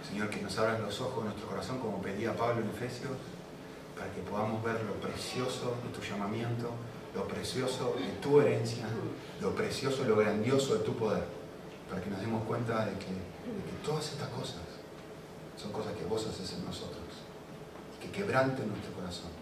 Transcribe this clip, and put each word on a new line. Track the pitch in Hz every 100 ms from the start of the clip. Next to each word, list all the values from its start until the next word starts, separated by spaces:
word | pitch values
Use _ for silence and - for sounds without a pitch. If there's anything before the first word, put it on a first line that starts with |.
| -
Señor, | 101 107
que | 98
nos | 95 110
abras | 110 113
los | 104 101
ojos, | - 110 107
nuestro | 98 110
corazón, | 98 92 127
como | 113 92
pedía | 98 101 113
Pablo | - 117 117
en | 104
Efesios, | - 120 - 131 127 - - - - - - -
para | - 92
que | 95
podamos | 90 101 113 113
ver | 113 110 107
lo | 95
precioso | - - - 127 127 - 127 120
de | 117
tu | -
llamamiento, | - 101 101 113 117 117 - - - - -
lo | 95 95
precioso | 98 92 127 127 - 123 123
de | 98 92
tu | 139 147
herencia, | 123 - - - - - - - - -
lo | 98
precioso, | 87 101 - 139 135 113
lo | 107
grandioso | 101 101 117 135 - -
de | -
tu | -
poder, | 107 90 - - - - - - -
para | 90
que | 90
nos | 98
demos | 107 113 113
cuenta | - 117 113 104
de |
que, | 92 92
de | 92 90 - 247 202 165
que | -
todas | 147 156 -
estas | 147 123
cosas | 120 - - - - - - - - - - - -
son | 107
cosas | - -
que | - 90
vos | 110 -
haces | - -
en | - -
nosotros, | - - - - - - - - - - - - -
que | -
quebranten | - 196 131 135 131 107
nuestro | 95 -
corazón | - 90 87 85 80